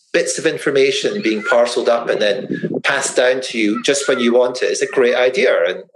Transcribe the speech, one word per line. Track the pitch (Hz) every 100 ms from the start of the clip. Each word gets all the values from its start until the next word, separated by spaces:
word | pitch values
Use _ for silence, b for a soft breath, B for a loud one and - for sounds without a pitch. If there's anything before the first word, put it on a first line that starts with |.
| _
bits | 170 - -
of | 151
information | 151 - 139 135 131 131 104
being | 107 107
parceled | - 120 120 - 113
up | 117 -
and | -
then | 104 101 - - - -
passed | 135 139 - -
down | 127 131
to | 131 117
you | 107 113
just | 131 139 -
when | 127
you | 117
want | 120 123 127
it | -
is | -
a | 135
great | - 120
idea. | 123 127 131 - 87
And, | 85 92 -